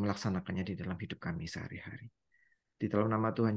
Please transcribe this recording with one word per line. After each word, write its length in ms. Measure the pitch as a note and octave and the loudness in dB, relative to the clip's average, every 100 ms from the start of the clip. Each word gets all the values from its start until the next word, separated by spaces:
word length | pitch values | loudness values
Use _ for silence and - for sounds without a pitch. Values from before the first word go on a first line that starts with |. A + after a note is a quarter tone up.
melaksanakannya 640 | G2+ G2+ A2 F#2 - F#2 F#2 | 2 2 0 0 0 -2 -2
di 80 | |
dalam 240 | F2 F#2 F2+ | -4 -4 -4
hidup 240 | - - | -6 -6
kami 240 | F2 E2+ E2 | -4 -4 -4
sehari-hari. 640 | - - - - - A#2 _ _ _ _ _ _ - | -6 -8 -10 -12 -12 -14 _ _ _ _ _ _ -4
Di 80 | G#2+ | 2
dalam 160 | G#2 A2 | 4 4
nama 240 | A2 A2+ | 4 2
Tuhan 240 | A2+ A2+ | 4 4